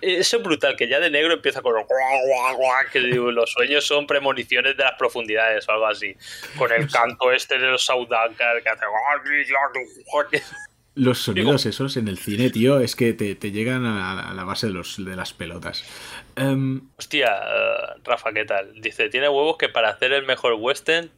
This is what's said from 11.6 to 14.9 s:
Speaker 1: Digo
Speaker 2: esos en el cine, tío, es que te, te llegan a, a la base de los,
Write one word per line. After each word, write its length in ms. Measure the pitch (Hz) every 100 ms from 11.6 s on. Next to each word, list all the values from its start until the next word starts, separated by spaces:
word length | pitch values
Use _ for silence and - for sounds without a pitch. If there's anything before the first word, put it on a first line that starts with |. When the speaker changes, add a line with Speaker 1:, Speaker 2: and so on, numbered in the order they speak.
Speaker 1:
Digo 60 | 117
Speaker 2:
esos 260 | - 135 131
en 100 | 107
el 100 | 95
cine, 320 | - 104 123
tío, 300 | 113 123 143
es 160 | 113 -
que 160 | 117
te, 240 | - 104 95
te 160 | 104
llegan 340 | 101 117 127 120
a, 440 | 104 92 95 87
a 40 |
la 120 | 95 92
base 220 | 95 113
de 40 |
los, 300 | 90 85